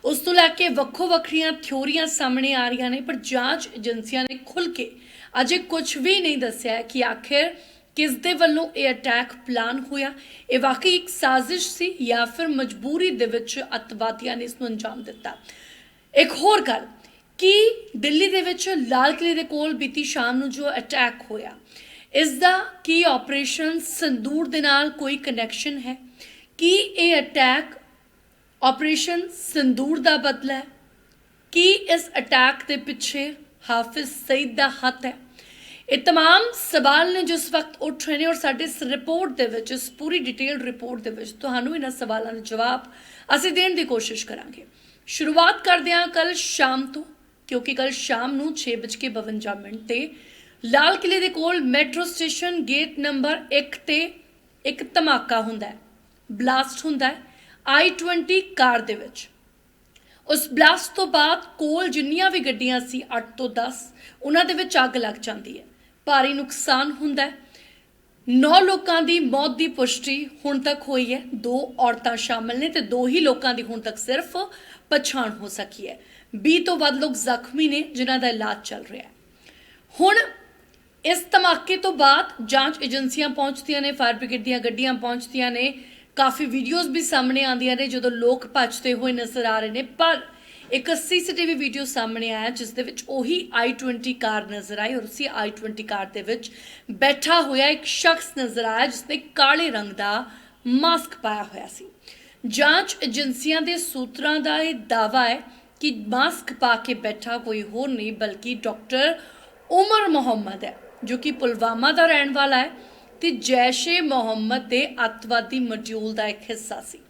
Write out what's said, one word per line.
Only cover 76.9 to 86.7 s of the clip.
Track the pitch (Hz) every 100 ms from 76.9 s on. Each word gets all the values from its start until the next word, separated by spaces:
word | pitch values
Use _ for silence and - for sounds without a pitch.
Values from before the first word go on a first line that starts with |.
| 269
ਲੋਕ | 294 240
ਜ਼ਖਮੀ | 262 240 - 269 311
ਨੇ | 285 311
ਜਿਨ੍ਹਾਂ | 247 254 262
ਦਾ | 247
ਇਲਾਜ | 220 214 208
ਚੱਲ | - 214 -
ਰਿਹਾ | 254
ਹੈ। | - _ _ _ - _ _ _ _ -
ਹੁਣ | 370 427 - - - _ _ _ _ _ 311
ਇਸ | 359 -
ਧਮਾਕੇ | 403 370 320 - 370
ਤੋਂ | 381
ਬਾਅਦ | 302 277 294 - - 220
ਜਾਂਚ | 269 277 302
ਏਜੰਸੀਆਂ | 262 269 262 277 294
ਪਹੁੰਚਦੀਆਂ | 294 277 277 - 285
ਨੇ, | 277
ਫਾਇਰ | 285 240
ਬ੍ਰਿਗੇਡ | 233 240 240
ਦੀਆਂ | 220 247
ਗੱਡੀਆਂ | 226 226 262 247
ਪਹੁੰਚਦੀਆਂ | 240 240 240 262 247
ਨੇ, | 240 262 262 - - _ -
ਕਾਫੀ | 269 262 285
ਵੀਡੀਓਜ਼ | 254 247